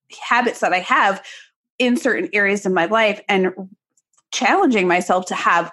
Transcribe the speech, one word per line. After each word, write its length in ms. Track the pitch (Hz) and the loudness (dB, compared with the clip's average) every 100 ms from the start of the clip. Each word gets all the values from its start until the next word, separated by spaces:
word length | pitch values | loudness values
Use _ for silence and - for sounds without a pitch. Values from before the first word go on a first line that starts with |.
| _ - | _ -16
habits 400 | - 240 240 - | -2 0 0 -2
that 120 | 190 | -2
I 60 | 180 | -2
have 420 | 180 262 214 190 - - - _ _ - | 0 0 2 -2 -8 -20 -20 _ _ -2
in 180 | 247 247 | 0 0
certain 320 | 254 135 185 | 0 -2 -2
areas 320 | 208 202 202 190 | 0 0 0 0
of 60 | |
my 140 | 185 170 | 0 2
life 340 | 220 214 202 - | 2 0 -2 -2
and 240 | 196 185 - 190 - _ _ _ _ _ | 0 0 -4 -14 -20 _ _ _ _ _
challenging 540 | - 214 349 349 214 185 | -2 0 2 2 2 2
myself 400 | 175 - 185 185 | 0 2 -2 -2
to 80 | |
have 380 | - 214 175 170 | -4 0 0 0